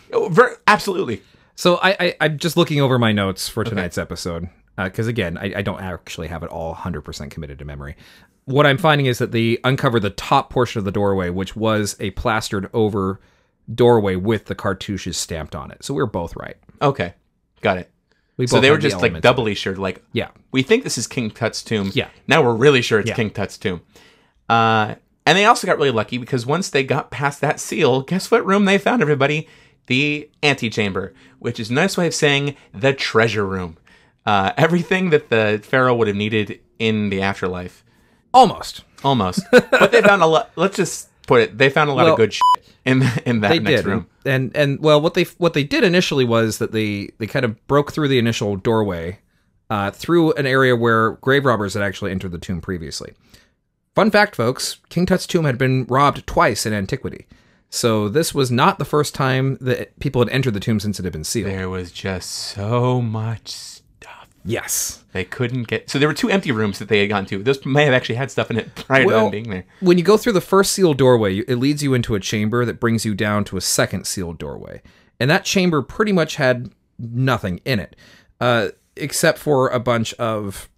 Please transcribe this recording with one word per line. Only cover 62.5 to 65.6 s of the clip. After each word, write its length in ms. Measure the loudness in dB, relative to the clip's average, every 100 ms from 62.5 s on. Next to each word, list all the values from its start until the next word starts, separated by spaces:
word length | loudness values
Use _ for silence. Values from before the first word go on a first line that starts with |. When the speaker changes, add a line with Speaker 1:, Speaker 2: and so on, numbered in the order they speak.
| -8 -2 0 2 0
Speaker 1:
much 500 | -2 -4 -6 -8 -10
stuff. 800 | -16 -16 -20 _ _ -20 -20 -20 _
Speaker 2:
Yes. 580 | -6 -6 -4 -4 -6 -10 _
Speaker 1:
They 120 | -8
couldn't 440 | -8 -6 -4 -4